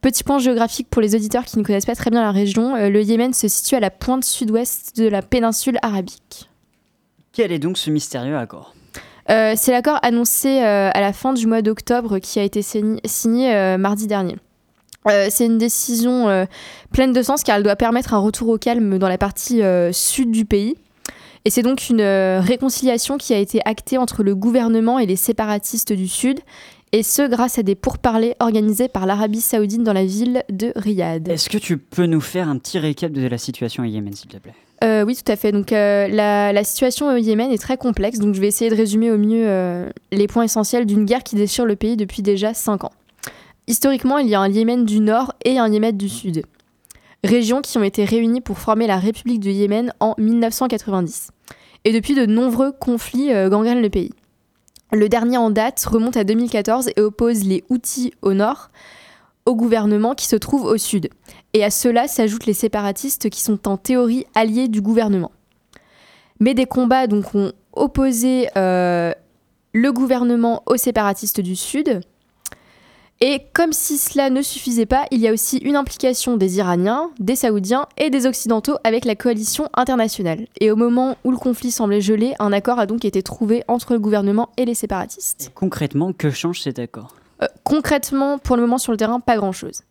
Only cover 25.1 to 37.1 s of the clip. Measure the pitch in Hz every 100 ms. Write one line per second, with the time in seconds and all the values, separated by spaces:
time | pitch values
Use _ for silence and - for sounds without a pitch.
25.1 | 185 - 226 214 208 - 226 - 202 185
26.1 | - 254 269 - - - - _ 214 220
27.1 | - 277 233 247 - 196 196 - - 247
28.1 | 226 226 240 233 214 214 208 247 190 190
29.1 | 202 214 220 233 233 208 226 226 196 190
30.1 | 196 247 247 - 190 226 233 208 196 170
31.1 | 165 165 165 - 214 - 160 _ - 175
32.1 | 160 139 180 175 135 - 185 156 143 170
33.1 | 143 127 117 - 123 117 - 120 107 101
34.1 | 101 - 98 - - _ _ 226 220 208
35.1 | 254 - 208 214 202 196 214 202 202 196
36.1 | 214 208 208 202 202 208 - 254 254 294